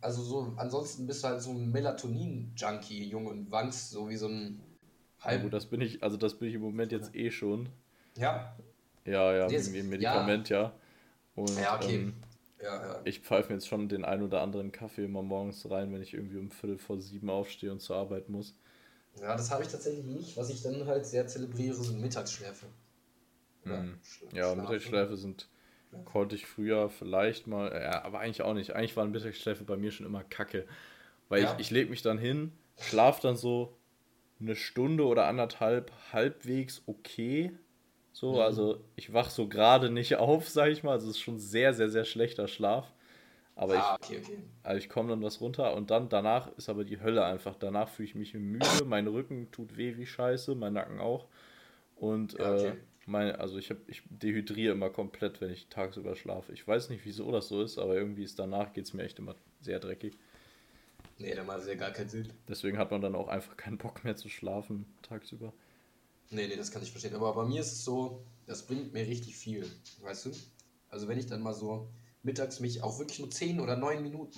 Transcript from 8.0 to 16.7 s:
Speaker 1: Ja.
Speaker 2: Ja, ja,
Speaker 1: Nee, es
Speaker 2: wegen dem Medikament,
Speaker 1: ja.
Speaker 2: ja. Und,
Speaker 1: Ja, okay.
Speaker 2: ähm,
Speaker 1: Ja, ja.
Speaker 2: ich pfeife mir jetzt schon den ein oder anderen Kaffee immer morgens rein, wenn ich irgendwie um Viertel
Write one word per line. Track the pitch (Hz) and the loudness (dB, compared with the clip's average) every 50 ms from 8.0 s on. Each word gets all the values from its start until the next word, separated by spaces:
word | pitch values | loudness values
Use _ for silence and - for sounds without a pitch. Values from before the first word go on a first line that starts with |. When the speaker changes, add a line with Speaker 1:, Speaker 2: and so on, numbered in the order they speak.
| _ _ - | _ _ -6
Speaker 1:
Ja. | 117 123 139 123 120 - - - - - - - _ _ _ _ _ - | 0 0 0 0 0 -4 -8 -14 -18 -20 -20 -20 _ _ _ _ _ -4
Speaker 2:
Ja, | 95 98 95 95 95 95 | 0 4 6 6 6 6
ja, | 92 92 92 | 6 6 4
Speaker 1:
Nee, | - | 4
es | - 98 98 | 2 2 0
Speaker 2:
wegen | 95 95 98 | -2 -4 -4
dem | 98 | -2
Medikament, | 98 98 107 104 107 104 98 101 104 107 110 - | -2 0 2 4 4 4 4 4 4 2 2 2
Speaker 1:
ja. | 104 101 | 2 4
Speaker 2:
ja. | 107 113 - - - - - - - _ _ _ _ _ - | 2 2 -2 -8 -20 -20 -20 -20 -20 _ _ _ _ _ -6
Und, | - 101 101 98 98 | -2 0 0 0 2
Speaker 1:
Ja, | 98 101 107 | 2 2 2
okay. | 107 95 98 113 | 2 2 2 2
Speaker 2:
ähm, | 98 98 101 107 - - - - _ _ - _ - | 2 0 -2 -4 -8 -12 -18 -20 _ _ -20 _ -10
Speaker 1:
Ja, | - 104 101 101 98 | -8 -6 -6 -6 -6
ja. | 98 101 - - | -8 -8 -6 -4
Speaker 2:
ich | - 98 - | -6 -6 -6
pfeife | - - - 98 107 - | 0 4 4 6 6 4
mir | 107 | 0
jetzt | 98 - | -4 -4
schon | - 117 107 104 101 | -2 -2 -2 0 0
den | 101 95 92 | -2 -2 0
ein | - 98 98 | 0 0 0
oder | 104 95 98 90 | 0 2 2 2
anderen | - 101 98 101 101 98 | 0 0 -2 -4 -4 -6
Kaffee | - - 113 107 - - 101 | -8 -10 -12 -10 -6 -6 -4
immer | 98 98 98 | -4 -4 -4
morgens | 95 98 98 98 101 101 101 - - - | -4 -2 -2 -2 -2 -4 -6 -8 -6 -4
rein, | 95 95 98 98 | -2 -2 -2 -2
wenn | 98 95 | -4 -6
ich | 98 - | -8 -8
irgendwie | - 104 101 95 98 | -8 -8 -6 -6 -6
um | 98 98 101 | -8 -8 -8
Viertel | - - - 104 | -10 -8 -6 -6